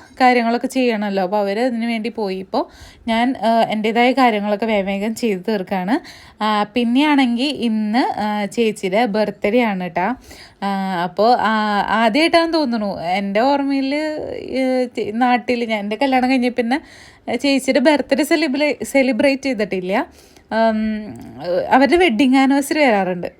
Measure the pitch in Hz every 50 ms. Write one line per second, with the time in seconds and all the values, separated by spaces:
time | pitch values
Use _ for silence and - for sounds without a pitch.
0 | - - - - 269 247 247 247 233 226 233 240 240 254 - 262 254 240 226 208
1 | 208 208 196 196 185 180 202 214 202 196 196 214 247 262 233 226 226 233 233 226
2 | 208 240 - - 214 196 190 190 196 - - 247 330 - - - - - - -
3 | - 240 226 226 240 254 262 - - 220 226 226 220 - 202 220 208 220 214 233
4 | 240 254 254 262 254 240 214 208 202 208 208 202 233 226 220 202 190 196 196 196
5 | 196 226 220 - - 226 196 185 180 - 220 202 185 - 208 185 180 185 247 359
6 | 359 - - - - - - _ 214 214 214 208 208 208 - 254 240 233 240 262
7 | 294 302 294 277 269 240 233 233 262 302 269 - 226 240 220 220 214 208 214 247
8 | 320 427 - - 208 214 208 208 208 202 - - 233 220 208 - - 190 180 208
9 | 247 226 196 214 214 202 202 - - 208 202 247 240 220 202 185 180 180 165 180
10 | 180 208 254 - - - - - - - - _ 196 196 196 196 190 190 190 170
11 | 175 180 170 208 208 233 247 214 - 214 220 214 214 214 208 202 185 - - 220
12 | 233 226 208 285 320 330 - 339 330 339 330 320 302 254 233 226 208 202 185 -
13 | 156 170 180 202 202 196 196 208 233 269 285 277 277 277 277 269 269 269 285 294
14 | 311 311 302 302 - - - - - - - 262 262 254 254 254 254 247 - -
15 | 214 - 214 233 254 247 247 240 247 - 247 240 240 220 226 208 202 208 220 214
16 | 277 277 262 254 247 254 262 262 240 247 240 - 240 233 254 320 - - - -
17 | - - - _ _ - 233 233 - 285 277 269 262 - 240 294 247 320 302 285
18 | - - - 240 302 - 339 311 320 311 254 277 302 294 254 - 226 - - 277
19 | 269 247 262 214 294 285 277 269 - 277 254 202 214 185 190 185 180 180 190 233
20 | 339 349 - - - - _ - _ _ 214 220 226 226 220 220 220 220 214 214
21 | 214 202 208 - - - - - - 180 175 - - - - 262 277 247 311 349
22 | 370 339 226 208 285 254 262 269 269 262 277 285 277 277 339 311 294 262 214 196
23 | 190 180 185 175 170 - - _